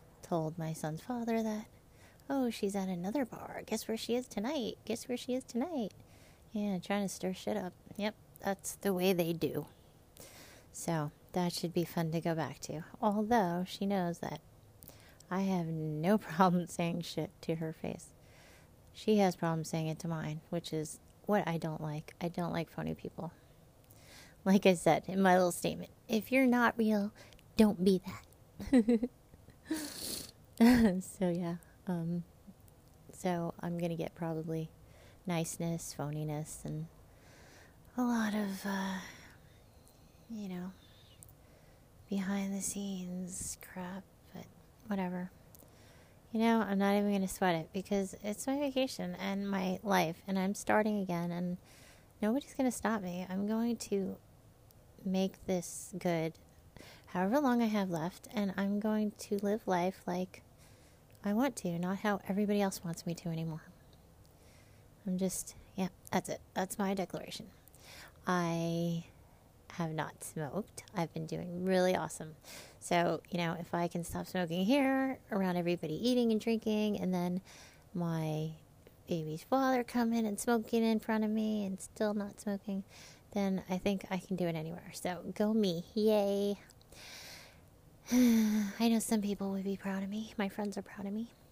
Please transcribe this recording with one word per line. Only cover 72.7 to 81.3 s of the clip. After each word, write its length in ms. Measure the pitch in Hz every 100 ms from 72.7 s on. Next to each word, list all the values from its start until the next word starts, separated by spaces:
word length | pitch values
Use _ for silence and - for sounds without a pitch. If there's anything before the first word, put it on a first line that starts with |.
| -
So, 420 | - 175 170 165 -
you 80 | 175
know, 180 | 170 165
if 140 | 175
I 140 | 175 175
can 160 | 175
stop 240 | 170 175 180
smoking 380 | 185 175 170 190
here 540 | 285 269 269 269 254 -
around 260 | 202 190 175
everybody 360 | 170 175 156 156 233
eating 220 | 247 233
and 100 | 214
drinking, 580 | 233 226 220 214 214 196
and 140 | 190
then 280 | 180 175 180 - - - - -
my 580 | 175 170 165 156 156 160 160 - - - - -
baby's 360 | 175 156 160
father 400 | - 262 262 254
come 300 | 240 240 233
in 120 | 233 220
and 140 | 202
smoking 440 | - 233 220 233
in 160 | 226 220
front 240 | - 220
of 60 |
me 360 | 214